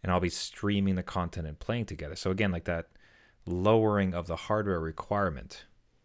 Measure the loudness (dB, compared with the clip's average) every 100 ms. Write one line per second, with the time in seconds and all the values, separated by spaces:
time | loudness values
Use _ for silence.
0 | 0 2 2 -2 -8 -4 0 2 2 0
1 | -2 -4 -4 -4 -8 -8 -4 -4 -4 -8
2 | -10 -6 -2 2 2 0 -2 -4 -6 -16
3 | -20 -20 -20 _ -6 0 6 6 6 4
4 | 2 0 -4 -6 -2 0 0 -2 -2 -6
5 | -4 0 0 -2 -10 -16 -20 _ _ _